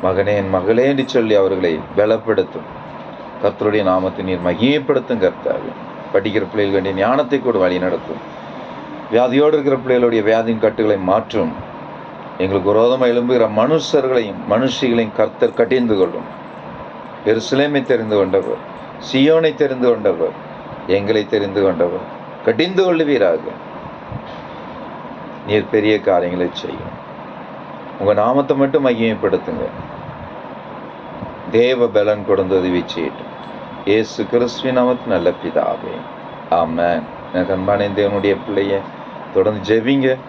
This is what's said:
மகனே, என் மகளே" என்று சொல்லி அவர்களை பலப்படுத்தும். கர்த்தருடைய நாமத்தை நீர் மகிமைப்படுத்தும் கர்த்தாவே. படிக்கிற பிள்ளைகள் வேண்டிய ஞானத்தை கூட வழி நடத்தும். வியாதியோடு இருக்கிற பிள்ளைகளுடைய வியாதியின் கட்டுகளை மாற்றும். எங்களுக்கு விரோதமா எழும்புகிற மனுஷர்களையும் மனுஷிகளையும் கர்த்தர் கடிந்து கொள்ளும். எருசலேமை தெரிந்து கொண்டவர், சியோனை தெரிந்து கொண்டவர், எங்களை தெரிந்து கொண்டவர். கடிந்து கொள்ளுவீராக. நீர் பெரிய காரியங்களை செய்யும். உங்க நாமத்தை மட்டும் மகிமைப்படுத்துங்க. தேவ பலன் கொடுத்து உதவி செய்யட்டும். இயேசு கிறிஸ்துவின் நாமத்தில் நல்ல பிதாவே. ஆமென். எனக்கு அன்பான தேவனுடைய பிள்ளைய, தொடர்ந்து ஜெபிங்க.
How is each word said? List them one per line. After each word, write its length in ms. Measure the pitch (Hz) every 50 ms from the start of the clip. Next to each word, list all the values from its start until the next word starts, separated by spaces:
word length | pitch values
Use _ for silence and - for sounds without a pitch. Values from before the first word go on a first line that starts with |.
| 90
மகனே, 320 | 90 95 92 98 101 104
என் 140 | 104 98 95
மகளே" 360 | 95 92 92 98 113 117 127
என்று 180 | 139 139 135 127
சொல்லி 300 | - - 131 113 110 107
அவர்களை 440 | 101 98 95 98 92 90 87 80 76 - - - -
பலப்படுத்தும். 680 | 104 107 110 104 - 113 110 101 - - - 82 73 - - - - - - - - - - - - - - - -
கர்த்தருடைய 400 | 101 101 - 104 104 104 107 101
நாமத்தை 420 | 92 92 92 95 95 90 95 95
நீர் 200 | 92 92 85 87
மகிமைப்படுத்தும் 760 | 87 90 82 107 131 143 151 139 147 147 131 117 - 127 113
கர்த்தாவே. 500 | 92 87 - - - - - - - - - - - - - - - - -
படிக்கிற 300 | 98 98 107 101 107 101 90 104
பிள்ளைகள் 280 | 107 104 98 98 98
வேண்டிய 140 | 92 98 98
ஞானத்தை 440 | 95 98 110 127 139 147 123 143 135
கூட 180 | 113 123 117 101
வழி 220 | 90 90 90 90
நடத்தும். 380 | 90 92 87 80 - - - 57 - - - - - - - - - - - - - - - - - -
வியாதியோடு 360 | 110 113 123 127 117 139 147 151
இருக்கிற 280 | 156 151 135 139 135
பிள்ளைகளுடைய 480 | 131 120 127 127 123 123 120 117 113 104
வியாதியின் 360 | 104 110 113 113 113 117 110
கட்டுகளை 380 | 110 110 107 - 110 104 104 98
மாற்றும். 560 | 92 90 95 110 113 - - 110 90 80 - - - - - - - - - - - - - - - - - -
எங்களுக்கு 340 | 90 95 98 98 90 98 101
விரோதமா 320 | 107 117 120 127 131 127
எழும்புகிற 420 | 123 120 120 120 120 127 123 113 107
மனுஷர்களையும் 920 | 104 107 113 135 156 160 143 - - 151 127 131 131 123 113 101 95 92 - -
மனுஷிகளையும் 680 | 101 113 131 135 127 - - 127 117 117 117 107 - -
கர்த்தர் 360 | 110 104 - - - 113 -
கடிந்து 440 | - 120 - 127 131 123 117 110 98
கொள்ளும். 300 | 92 87 - - - - - - - - - - - - - - - - - - - - - - -
எருசலேமை 560 | 107 110 113 113 - 139 131 143 147 147 139 127
தெரிந்து 340 | - 131 117 113 107 107 101
கொண்டவர், 440 | 95 92 92 98 90 - - - - - - - - - - - - -
சியோனை 440 | - 135 135 147 160 165 165 156 147
தெரிந்து 340 | - 151 135 131 127 123 123
கொண்டவர், 420 | 117 110 104 101 90 80 82 87 92 - - - - - - - - - - -
எங்களை 400 | 92 101 101 101 110 110 104 104
தெரிந்து 340 | - 107 101 98 95 104 98
கொண்டவர். 540 | 95 90 82 85 87 85 92 - - - - - - - - -
கடிந்து 380 | - 113 110 160 180 190 185 190
கொள்ளுவீராக. 560 | 185 175 160 160 147 147 123 101 90 82 78 - - - - - - - - - - - - - - - - - - - - - - - - - - - - - - - - - - - - - - - - - -
நீர் 220 | 104 107 98 -
பெரிய 280 | - 110 104 107 107 101
காரியங்களை 500 | - 104 95 87 90 87 87 90 90 85 -
செய்யும். 440 | - - - - - - - - - - - - - - - - - - - - - - - - - - - - -
உங்க 140 | 98 101 104
நாமத்தை 440 | 101 104 117 127 143 139 135 147 135
மட்டும் 280 | 139 135 135 156 139
மகிமைப்படுத்துங்க. 800 | 131 120 113 117 113 110 98 113 98 - 113 - - 82 73 62 - - - - - - - - - - - - - - - - - - - - - - - - - - - - - - - - - - - - -
தேவ 360 | 98 113 120 123 131 123 120 117
பலன் 380 | 101 104 104 104 107 104 98 107
கொடுத்து 320 | 101 95 95 92 98 92
உதவி 240 | 90 90 90 90 85
செய்யட்டும். 480 | - - 87 80 67 - - - - - - - - - - - - - - -
இயேசு 400 | - 101 110 110 107 - - 110
கிறிஸ்துவின் 520 | 95 - 120 120 120 - - - 131 127 127
நாமத்தில் 300 | - - 127 123 - 120
நல்ல 220 | 101 87 85 87
பிதாவே. 640 | 85 - - 87 - 80 - - - - - - - - - - - - - - - - - -
ஆமென். 520 | - 87 82 80 80 82 85 87 87 82 78 - - - - - -
எனக்கு 200 | 90 90 90 95
அன்பான 340 | 92 95 98 101 101 101 101
தேவனுடைய 500 | 98 101 104 98 101 101 98 101 98 95 - -
பிள்ளைய, 320 | 104 98 101 98 98 98 98 - - - - - - - - - -
தொடர்ந்து 420 | 98 95 104 107 104 92 95 107
ஜெபிங்க. 420 | 113 113 123 139 139 131 131 131 131 131